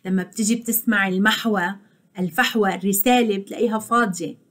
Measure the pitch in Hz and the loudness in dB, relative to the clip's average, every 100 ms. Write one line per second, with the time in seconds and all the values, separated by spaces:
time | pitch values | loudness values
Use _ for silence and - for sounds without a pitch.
0 | 185 190 180 - 214 233 226 220 - 208 | -2 -2 -2 -2 0 0 -2 -2 0 0
1 | 196 185 202 - 233 202 175 196 _ _ | 0 2 2 0 0 0 -2 -6 _ _
2 | _ - 180 202 247 226 202 180 190 196 | _ -6 -4 0 0 2 0 0 -2 0
3 | 247 247 226 196 196 208 233 214 - 233 | 4 4 4 -2 -6 -2 -2 -2 0 0
4 | 226 175 156 - _ | 2 -2 -8 -10 _